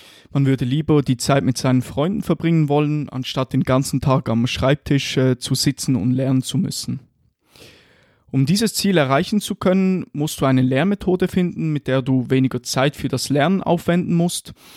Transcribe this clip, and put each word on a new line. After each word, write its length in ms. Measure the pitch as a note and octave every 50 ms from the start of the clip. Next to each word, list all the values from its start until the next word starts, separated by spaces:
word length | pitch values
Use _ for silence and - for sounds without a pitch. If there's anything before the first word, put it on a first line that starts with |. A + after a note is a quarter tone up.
| - - - - - - -
Man 120 | C#3+ C#3
würde 200 | C3 C3+ B2 C#3
lieber 360 | A#2+ C3 D#3 D#3 - D#3 D3
die 140 | C3 - B2+
Zeit 300 | A#2 - - C#3 C#3 -
mit 120 | B2+ A#2
seinen 240 | - - C3+ B2+ B2+
Freunden 400 | B2 - - C3+ D3 F3+ G3 - -
verbringen 440 | - E3+ - - E3 E3+ D#3+ D#3
wollen, 400 | C#3+ D3 D3 D3+ D3 D3+ D3+ C#3+
anstatt 460 | - - C3 B2+ - - C#3 C3 - -
den 100 | C3 C3+
ganzen 380 | - B2+ C3 C3+ - - C3
Tag 260 | - C#3 C3 C3+ -
am 200 | - A#2 A#2 A#2
Schreibtisch, 680 | A#2 - - C3 C3 D3 - - - D3 C#3 - - -
äh, 220 | C3+ C3 C3 B2+
zu 180 | - - - C3+
sitzen 400 | - - D3+ C3 - - - C3
und 160 | A2 F2 B2+
lernen 300 | B2+ B2+ C3+ C3+ C3+ C3
zu 160 | B2+ - -
müssen. 420 | D3 G3 - - - - - - - - _ _ _ _ _ _ _ _ _ _ - - - - - _ _ _ _ _ _ _ _ _ _
Um 140 | - C3 C#3
dieses 280 | C3 F3+ G#3 A3+ G#3 -
Ziel 240 | - - G3 F#3+
erreichen 420 | E3 C#3+ C3 C3+ C#3+ F#3 - G#3+ G#3
zu 160 | - - G#3
können, 520 | - - G#3+ F#3 F#3+ F#3+ F#3+ F#3 F3+ - -
musst 300 | - D3 D3 D#3 - -
du 40 | D#3
eine 160 | C3+ C3 C3
Lernmethode 680 | B2+ B2+ C3 C3 D#3+ G3 G3+ F#3+ - F#3+ F3+ F3+ F#3 F3
finden, 420 | - - F3+ F3 - - D#3+ D#3+
mit 160 | D3+ C#3 -
der 140 | - C3 C3+
du 280 | B2 C3+ C3 C3 A#2+ G2+
weniger 320 | C3 C3+ C3 B2+ - B2
Zeit 360 | - - - C3 C3 D3+ -
für 100 | - -
das 220 | C3 - B2 - -
Lernen 340 | C3+ C#3+ C#3 E3 G3 F#3 -
aufwenden 500 | - F3 E3+ - - F3 F3+ E3+ - F3
musst 400 | E3+ E3+ F3+ - - - - - _ - - -